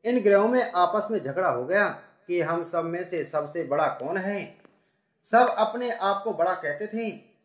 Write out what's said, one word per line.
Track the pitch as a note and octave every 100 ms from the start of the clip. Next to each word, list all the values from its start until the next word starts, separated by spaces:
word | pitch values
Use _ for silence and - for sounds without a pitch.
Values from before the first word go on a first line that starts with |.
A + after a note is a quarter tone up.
इन | A3 B3
ग्रहों | G3+ G3+ A3
में | B3+ A#3
आपस | F3+ F3+ G#3+ G#3
में | G#3+
झगड़ा | C3+ D#3 F3+
हो | B2
गया | B2+ G3 F#3+ - - _ -
कि | F3
हम | D#3 E3+
सब | E3+ E3+
में | E3 E3+
से | F3 E3+
सबसे | C#3 D3+ D3 E3+
बड़ा | C#3 C#3+ D3+
कौन | - C#3 F#3
है। | F#3+ G3+ E3 - - _ _ _ _ _
सब | - A3+ B3 -
अपने | A3 A#3 B3
आप | - G3 G3
को | F#3+
बड़ा | D#3+ F3
कहते | F3 D3+ D3 G#3
थे। | A3 A3 - - _